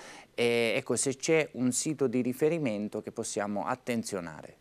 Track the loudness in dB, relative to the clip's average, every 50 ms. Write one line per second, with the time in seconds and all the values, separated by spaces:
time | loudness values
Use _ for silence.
0 | -18 -18 -18 -20 -20 -10 _ 2 2 4 4 4 4 4 2 0 0 0 0 0
1 | 2 0 -2 -2 2 4 4 4 4 0 -2 0 0 2 2 0 -2 -2 0 0
2 | 0 2 2 2 0 0 0 2 2 2 2 2 0 0 0 -2 -4 -4 -6 -6
3 | -8 -8 -8 -6 -6 -4 -2 -2 -2 0 -2 -2 -2 -2 -4 -4 -4 -2 -2 -2
4 | -2 -2 -4 -6 -6 -6 -10 -12 -16 -18 -20 _